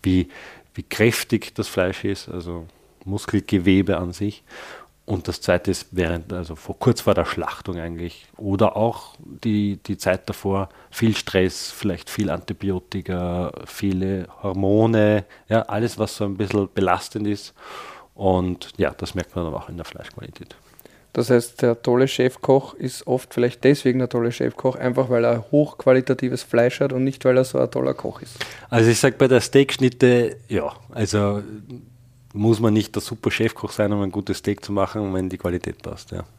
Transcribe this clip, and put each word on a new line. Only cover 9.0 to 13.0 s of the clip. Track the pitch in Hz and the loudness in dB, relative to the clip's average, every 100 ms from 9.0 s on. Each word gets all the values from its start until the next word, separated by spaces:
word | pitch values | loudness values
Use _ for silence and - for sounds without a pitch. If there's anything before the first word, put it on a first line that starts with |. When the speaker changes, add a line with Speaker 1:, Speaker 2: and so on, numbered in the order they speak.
| - - | -14 -20
Speaker 1:
die, | - - 110 104 101 98 - | -20 -8 -2 0 0 -4 -8
die | 98 | -4
Zeit | - 95 - | 0 -2 -2
davor, | 101 101 98 95 - - | -6 -2 0 -2 -10 -18
viel | - 113 101 | 0 0 0
Stress, | - 95 92 - - | 0 2 2 -2 -12
vielleicht | - 104 85 - | -6 -6 -6 -10
viel | - 98 | -4 -4
Antibiotika, | 82 - 104 98 92 - 98 | -4 -8 -8 -4 -4 -6 -10